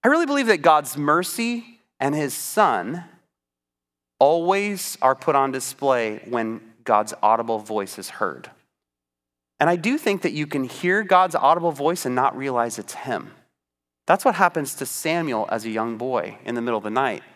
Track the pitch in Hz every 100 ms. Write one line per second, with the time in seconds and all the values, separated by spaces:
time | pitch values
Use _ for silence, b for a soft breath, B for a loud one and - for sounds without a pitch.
0 | 240 311 320 285 233 185 165 151 147 147
1 | 147 160 180 - 233 240 - _ _ _
2 | 135 151 139 - - - 190 107 90 170
3 | 165 _ _ _ _ _ _ _ _ _
4 | _ _ 139 165 170 196 208 196 - -
5 | 131 131 - 139 135 131 - - 143 123
6 | 110 107 - 120 113 113 - _ - 107
7 | 107 - 107 113 113 110 107 107 98 -
8 | 95 - 98 65 - _ _ _ _ _
9 | _ _ _ _ _ _ 151 175 185 294
10 | - 196 156 151 147 143 127 - 180 196
11 | 196 185 185 165 135 165 170 143 147 180
12 | 131 127 135 - 135 123 117 110 101 -
13 | 135 104 - - _ _ _ _ _ _
14 | - 190 269 175 180 170 139 - 131 -
15 | 160 170 160 113 - 113 110 110 113 110
16 | 127 123 98 107 - 120 120 110 107 117
17 | 131 95 -